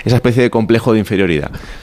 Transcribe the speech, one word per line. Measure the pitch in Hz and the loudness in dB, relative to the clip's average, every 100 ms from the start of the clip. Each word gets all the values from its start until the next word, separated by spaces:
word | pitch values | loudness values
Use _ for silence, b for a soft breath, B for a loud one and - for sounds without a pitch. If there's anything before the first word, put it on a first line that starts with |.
esa | - 120 | 0 2
especie | 127 120 | 2 2
de | 123 | 2
complejo | 117 107 113 123 | 0 2 0 2
de | 110 | 0
inferioridad, | 98 101 95 76 69 B B B | 0 0 0 0 -4 B B B